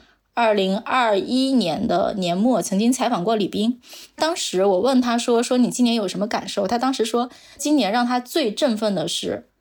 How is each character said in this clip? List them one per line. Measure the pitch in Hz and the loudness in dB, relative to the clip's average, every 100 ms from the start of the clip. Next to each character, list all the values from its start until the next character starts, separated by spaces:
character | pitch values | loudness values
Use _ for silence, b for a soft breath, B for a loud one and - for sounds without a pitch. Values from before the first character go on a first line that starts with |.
| B B _ - | B B _ 0
二 | 233 | 2
零 | 208 190 196 | 2 2 -2
二 | - 254 233 196 | -2 0 2 0
一 | - 254 269 | 0 0 2
年 | 262 175 147 - | 2 0 -2 0
的 | 175 - 208 | 0 0 -2
年 | 175 175 | -2 0
末 | 233 233 | 2 0
曾 | - 190 | 0 0
经 | 233 | 2
采 | 262 226 | 2 0
访 | 220 180 | -2 0
过 | 226 | 0
李 | 190 | -2
斌， | 190 220 254 B B B - | -2 -2 -2 B B B -2
当 | 311 | -2
时 | 349 - 185 | -2 -4 0
我 | 202 180 | 2 4
问 | 240 262 | 2 2
他 | 240 233 | 2 0
说： | 233 233 | 2 0
“说 | 240 254 | 2 2
你 | 226 | 2
今 | 170 | 2
年 | 247 233 | 0 2
有 | 190 | -2
什 | 180 | -4
么 | 208 | -4
感 | 226 - | -4 -6
受？” | - 202 | -4 -2
他 | 240 | 0
当 | 262 | 0
时 | 269 | -2
说， | 226 240 247 B B B | -2 -2 -2 B B B
今 | 294 294 | 0 2
年 | 190 | 2
让 | 233 240 | 0 0
他 | 247 | -2
最 | 247 349 247 | -2 -2 -2
振 | 208 294 214 | 0 0 0
奋 | 220 190 | 0 -2
的 | 165 | -2
是， | - - - - _ | -4 -4 -6 -10 _